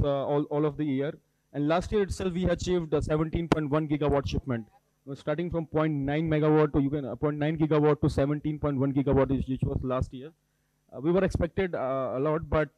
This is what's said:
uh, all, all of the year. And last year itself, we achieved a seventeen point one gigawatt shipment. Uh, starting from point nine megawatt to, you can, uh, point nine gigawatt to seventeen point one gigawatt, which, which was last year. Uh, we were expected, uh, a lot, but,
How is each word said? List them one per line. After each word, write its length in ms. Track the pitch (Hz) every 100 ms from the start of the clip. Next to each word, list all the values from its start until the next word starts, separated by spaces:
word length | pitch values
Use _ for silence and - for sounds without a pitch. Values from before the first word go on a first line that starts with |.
uh, 240 | 143 139 127
all, 180 | 143 147
all 200 | 147 151
of 120 | 143
the 80 | 147
year. 280 | 135 143 - _ _ _
And 140 | 139 147
last 240 | 170 -
year 100 | 214
itself, 320 | 190 - 190
we 120 | 175 175
achieved 460 | 175 180 180 160 147
a 80 |
seventeen 440 | - 156 160 170 170
point 220 | 156 147
one 180 | 151 156
gigawatt 400 | 147 147 143 -
shipment. 380 | - 135 117 107 _ _ _ 135
Uh, 60 | 139
starting 340 | - 151 175
from 160 | 165 156
point 280 | 156 160
nine 360 | 147 139 151 165
megawatt 440 | 151 156 156 151
to, 60 | 151
you 100 | 139
can, 160 | 147 127
uh, 100 | 120
point 220 | 151 147
nine 200 | 147 160
gigawatt 440 | 156 151 151 143
to 80 | 151
seventeen 480 | - 139 147 151 151
point 180 | 147 135
one 160 | 139
gigawatt, 360 | 135 139 135 131
which, 180 | 135 -
which 160 | 131
was 160 | 143 139
last 300 | 131 127 131
year. 180 | 131 147 _ _ _ _ _ _ 123
Uh, 40 |
we 120 | 147
were 120 | 180
expected, 500 | 190 - 175 - 190
uh, 400 | 156 127 135 127 123
a 40 |
lot, 280 | 151 156 151
but, 200 | 156 147